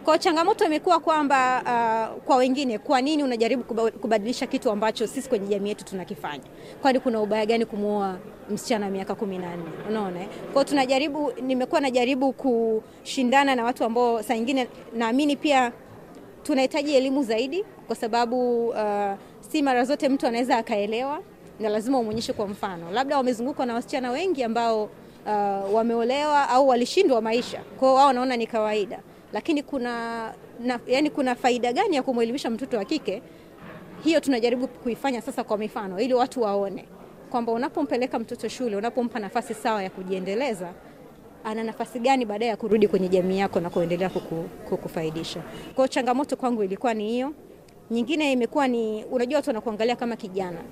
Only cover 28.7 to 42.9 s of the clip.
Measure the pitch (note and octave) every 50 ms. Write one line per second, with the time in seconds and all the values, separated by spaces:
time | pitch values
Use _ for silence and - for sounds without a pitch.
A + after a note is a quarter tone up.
28.7 | G#3+ G#3+ G3 A3 G3 F#3 - - - - - - - G#3 - - D#4+ C#4+ C#4+ -
29.7 | D4 C4+ A#3+ B3 A#3+ A#3 A3+ B3+ A#3 A3+ A3+ A3 - - - - - - A#3 B3
30.7 | B3 A#3 - - B3 C4+ D4+ D4 - D4 C4+ B3+ A#3+ A#3+ - B3 B3 A#3+ G#3+ A#3+
31.7 | A#3+ D#4 G#4 A4 E4 C4 B3+ C4+ B3 A#3 A#3 A3+ A#3+ C#4 - B3+ A3+ G#3 C4+ C4
32.7 | B3 G#3+ G3 - D#4 D4+ - - F3+ A#3 - - - - - - - - - -
33.7 | - - - - - - - D4+ E4 D4 - C#4 C4+ A#3 A3 B3 A#3+ B3 B3+ B3+
34.7 | - - - B3 A3 - - C#4 A#3+ A3 - C#4 B3 - A3+ - G#3+ G3+ G#3+ G#3
35.7 | - A#3+ G#3 F#3+ F#3 F#3 A#3+ B3 B3+ A#3+ B3 B3+ - C4 A3+ G3+ G3+ G3+ G3 G3
36.7 | F#3+ - - - - - - - - - - - - B3 A#3 A3+ A3+ A#3 C4 D#4
37.7 | - F4 D4 - D4+ A#3+ B3 B3+ - B3+ A3 - A#3+ - - A3+ - - B3+ A#3
38.7 | G3+ G3 G#3 A#3+ A#3 B3+ A#3+ A#3 - A#3+ G3+ F#3+ - A#3 A3+ - A3 - - B3
39.7 | A3 G#3 F#3+ F#3 - F#3+ F#3 F#3 F#3+ F#3 F#3 F#3+ G3 A3+ C#4+ C4+ A3 E3+ F3+ E3+
40.7 | F3+ - - - - - - - - - - - - - - A3 A3 A3+ A3+ A3+
41.7 | G#3+ - A#3 - - B3 A3+ C4 C4+ C4 A#3+ G#3 G#3 G#3+ A#3 A#3+ G#3 G3 A#3 G#3
42.7 | G3+ A3 G#3+ G3+